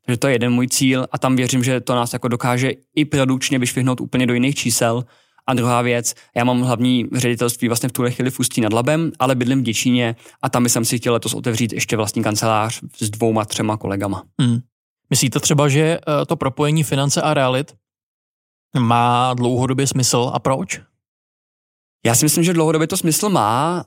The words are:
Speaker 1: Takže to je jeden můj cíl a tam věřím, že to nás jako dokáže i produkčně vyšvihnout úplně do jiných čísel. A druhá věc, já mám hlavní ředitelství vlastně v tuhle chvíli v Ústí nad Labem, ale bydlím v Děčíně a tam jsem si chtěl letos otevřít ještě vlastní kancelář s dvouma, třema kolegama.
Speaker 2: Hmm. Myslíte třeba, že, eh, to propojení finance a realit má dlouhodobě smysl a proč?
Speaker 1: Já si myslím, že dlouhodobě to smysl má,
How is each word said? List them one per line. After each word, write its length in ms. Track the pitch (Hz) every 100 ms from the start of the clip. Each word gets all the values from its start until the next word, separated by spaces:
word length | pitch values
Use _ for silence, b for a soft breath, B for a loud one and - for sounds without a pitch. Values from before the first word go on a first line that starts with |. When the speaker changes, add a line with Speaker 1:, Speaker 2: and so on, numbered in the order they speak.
| -
Speaker 1:
Takže 120 | 120
to 100 | 139
je 60 | 120
jeden 180 | 123
můj 140 | 123 127
cíl 400 | - 135 131 127
a 60 | -
tam 180 | 131 127
věřím, 280 | 123 131
že 180 | 123 127
to 140 | - 123
nás 180 | 120
jako 140 | 123 123
dokáže 440 | 117 127 123 131 - _ -
i 100 | 151
produkčně 540 | 143 131 127 - 135
vyšvihnout 420 | 123 131 127 120
úplně 260 | 117 127 127
do 60 |
jiných 220 | 120 131 143
čísel. 480 | 123 - 117 117 120 b b b -
A 60 |
druhá 280 | 127 120 123
věc, 320 | 120 120 113 b b -
já 80 |
mám 180 | 123 123
hlavní 440 | 127 117 127 123 110
ředitelství 540 | 123 120 117 120 - 117
vlastně 220 | 113 127
v 20 |
tuhle 200 | - 123
chvíli 200 | 120 123
v 80 | -
Ústí 220 | 123 -
nad 120 | 107
Labem, 380 | 113 127 156 165 -
ale 160 | 127 127
bydlím 240 | 120 135
v 40 |
Děčíně 520 | 117 110 131 123 117 117 B B
a 80 | 131
tam 200 | 123 120
jsem 160 | 123 113
si 120 | 123
chtěl 160 | 127
letos 200 | 117 117
otevřít 400 | 113 123 113 117
ještě 240 | - - 110
vlastní 260 | 104 120
kancelář 580 | 110 107 113 107 110 - - -
s 100 | 107
dvouma, 360 | 110 113 110 104
třema 320 | - 110 107
kolegama. 460 | 95 98 101 92 - -
Speaker 2:
Hmm. 180 | 123 117 - _ _ _ _
Myslíte 300 | - 127 156
třeba, 300 | - 147 147
že, 120 | 139
eh, 440 | 156 170 - 143 147
to 100 | 165
propojení 480 | 135 - 147 160
finance 380 | 147 135 143 175
a 120 | 147
realit 400 | 147 127 127 151 - _ _ _ _ _ _ _ _ _ 127
má 540 | 117 120 120 123 127
dlouhodobě 540 | 127 131 123 127 131 139
smysl 440 | 139 123 123 123
a 60 | 123
proč? 420 | 135 131 190 - - _ _ _ _ _ _ _ _ _ _ _ 113
Speaker 1:
Já 100 | 117
si 100 | 151
myslím, 180 | 170
že 100 | 170
dlouhodobě 340 | 165 156 156 160
to 100 | 190
smysl 320 | 165 156 214
má, 540 | 165 104 120 160 175